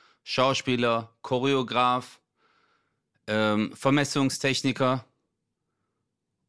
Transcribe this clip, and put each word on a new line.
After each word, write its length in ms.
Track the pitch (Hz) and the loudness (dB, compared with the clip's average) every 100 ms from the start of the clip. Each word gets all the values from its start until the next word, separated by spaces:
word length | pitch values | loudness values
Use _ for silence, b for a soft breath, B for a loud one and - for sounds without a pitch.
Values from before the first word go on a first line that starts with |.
| b b | b b
Schauspieler, 920 | - - 131 131 - 123 120 113 113 _ | -8 0 2 2 -2 0 2 0 -4 _
Choreograf, 960 | - 127 135 139 117 113 123 123 - - _ _ _ _ _ _ _ _ _ _ - | -4 -2 0 0 0 0 2 0 -4 -20 _ _ _ _ _ _ _ _ _ _ -4
ähm, 440 | 107 107 104 107 - | 0 2 2 -2 -2
Vermessungstechniker. 1300 | 139 143 139 147 135 - 135 131 135 - 127 131 - _ _ _ _ _ _ _ _ _ _ _ _ _ | 2 2 2 0 0 0 -2 -2 -2 0 -2 -2 -6 _ _ _ _ _ _ _ _ _ _ _ _ _